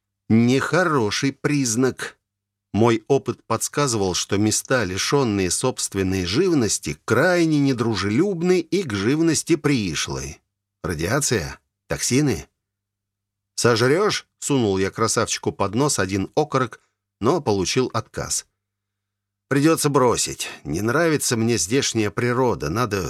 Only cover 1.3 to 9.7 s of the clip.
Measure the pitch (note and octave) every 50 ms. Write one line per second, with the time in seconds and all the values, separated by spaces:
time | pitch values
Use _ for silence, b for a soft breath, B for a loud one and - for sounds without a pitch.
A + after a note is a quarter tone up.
1.3 | C3+ - - D3 D3 C#3+ C3+ A#2 G#2+ A#2+ C3 B2+ - - - - - _ _ _
2.3 | _ _ _ _ _ _ _ _ - G2 A2+ A#2+ A2+ G#2+ - - C#3 C3+ - -
3.3 | A2 - _ - A2+ A2 - - - D3 D3 C3+ A2+ G#2+ G2 F#2 F2 - - -
4.3 | G#2 G2 G#2+ G#2+ G#2 - - - C3+ B2+ G#2+ F2+ F#2 F#2+ - - D3 C#3+ C3+ A2+
5.3 | G2+ G2 F#2+ F2 - - - C3 B2 - - - - G2 F#2+ F#2 F#2+ F#2+ F2+ F2
6.3 | G#2 C#3+ G3 F#3 E3+ C#3+ A2+ F#2+ - - - E2 C#2+ - _ - A2 A#2+ D3+ F#3
7.3 | F3+ F3 E3 D#3+ D3+ D3 C#3 C#3 C3 A2+ A#2+ A#2 A2 F2+ F#2+ G2+ G#2+ B2+ F#3 G#3
8.3 | G3 D#3+ E3+ F3+ F#3 F3+ - - - G3 F#3+ C3 G2+ G2 G2 A2+ C#3+ D#3 E3 E3
9.3 | D3+ - - - D#3+ D#3 - D3